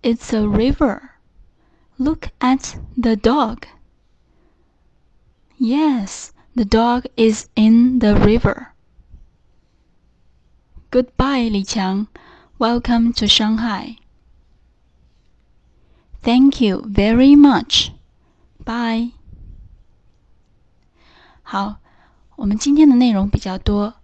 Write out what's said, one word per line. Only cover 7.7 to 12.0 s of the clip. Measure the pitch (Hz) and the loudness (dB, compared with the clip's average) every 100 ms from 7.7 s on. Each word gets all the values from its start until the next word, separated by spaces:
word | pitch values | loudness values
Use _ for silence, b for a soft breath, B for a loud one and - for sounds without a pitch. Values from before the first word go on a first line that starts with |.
| 233 247 254 | 4 4 2
the | 220 208 | 2 4
river. | 208 233 - - - _ _ _ _ - - _ _ _ _ _ _ _ _ _ _ _ _ _ _ - _ | 2 2 0 -4 -12 _ _ _ _ -20 -20 _ _ _ _ _ _ _ _ _ _ _ _ _ _ -20 _
Goodbye, | 254 254 - 254 269 233 | -4 -4 -4 -2 -2 -2
Li | 202 | -4
Qiang. | 196 214 190 196 | -6 -6 -4 -4